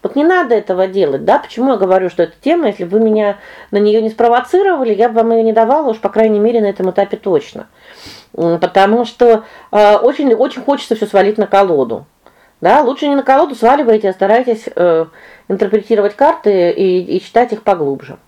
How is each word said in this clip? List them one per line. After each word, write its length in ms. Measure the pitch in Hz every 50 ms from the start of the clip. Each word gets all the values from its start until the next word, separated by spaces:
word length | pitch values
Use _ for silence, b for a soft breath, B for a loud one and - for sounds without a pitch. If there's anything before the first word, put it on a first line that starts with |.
Вот 140 | - 190 -
не 80 | 269 302
надо 300 | 339 370 359 339 233 233
этого 320 | 208 208 - 185 180 185
делать, 380 | 190 185 196 180 147 135 139 151
да? 140 | 175 247 285
Почему 340 | - - - 226 254 277
я 40 | 254
говорю, 320 | 202 196 185 185 190 185 175
что 140 | - -
эта 100 | 170 160 - _
тема, 280 | - 269 330 349 311 214
если 160 | 202 - 180
бы 140 | 170 196 220
вы 60 | 226
меня 320 | 220 214 214 208 202 202 202 B B B B B B
на 80 | - 202
нее 220 | 208 208 214 226
не 80 | 220 220
спровоцировали, 840 | 220 - 233 233 233 254 254 - - 370 403 392 349 285 262 226 208
я 140 | 190 233 240
бы 80 | 220
вам 160 | 226 220 226
ее 100 | 233 226
не 100 | 226 226
давала, 380 | 220 226 226 220 269 311 311 254
уж, 80 | 220 220
по 100 | - 196
крайней 300 | - 214 220 220 214 208
мере, 220 | 208 226 233 233
на 40 | 214
этом 240 | 202 196 - 185 190
этапе 260 | 180 - 196 196 -
точно. 500 | 214 - 202 175 143 - - - - - B B B B B B B B B B B B B -
М, 220 | - 165 170 170 165
потому 460 | 185 170 - 190 196 202 220 240 247
что, 400 | 233 - - 240 240 226 220 220 B B B B B
э, 260 | - 208 208 208 208
очень, 360 | - - 254 269 - 285 262 226
очень 280 | 214 254 285 - 254
хочется 320 | - 285 285 277 - - 233
все 120 | 220 214
свалить 300 | 214 - 196 190 202 214
на 100 | 220 202
колоду. 600 | 190 - 196 202 185 165 139 131 113 113 80 - _ _ _ b b b b b b b b
Да, 200 | - 175 226 294
лучше 280 | 294 233 277 - 302 285
не 60 | 285
на 80 | 277
колоду 320 | 262 - 269 277 339 294 247
сваливайте, 540 | - 226 233 277 311 294 226 220 214 214 190
а 40 |
старайтесь, 520 | 185 - 190 196 220 240 254 254 226 220 - - -
э, 320 | - 180 175 165 160 165 165 B B B B B B B B
интерпретировать 680 | 190 190 220 190 208 214 202 - 226 202 202 202 208
карты 540 | - 277 302 339 - - 208 202 185 175 175
и, 460 | - - 196 185 180 185 175 - -
и 40 | 185
читать 320 | - - - 226 247 240
их 100 | 214 214
поглубже. 540 | _ 214 196 170 151 139 139 135 - 139 139 _ _